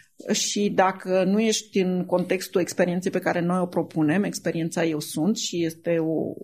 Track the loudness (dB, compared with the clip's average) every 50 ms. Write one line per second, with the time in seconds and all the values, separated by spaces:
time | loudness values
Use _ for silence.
0 | -20 _ _ -12 -6 -4 -2 -2 -2 -2 0 0 0 2 2 4 2 2 2 -2
1 | -2 0 2 2 4 4 2 2 2 2 0 0 -4 -2 0 0 2 2 0 0
2 | 0 0 0 0 2 0 -2 -2 -2 -2 -2 0 0 0 0 0 2 2 2 0
3 | -2 -2 -2 0 0 0 0 0 0 0 2 0 0 0 0 -2 -4 -2 0 2
4 | 2 4 4 2 0 0 -4 -4 -4 -4 -2 -2 -4 -2 0 0 0 0 0 -2
5 | -4 -6 -4 0 0 0 0 0 -2 -4 -2 -2 -2 -2 -4 -4 -2 0 0 2
6 | 2 0 0 -2 -2 -4 -6 -10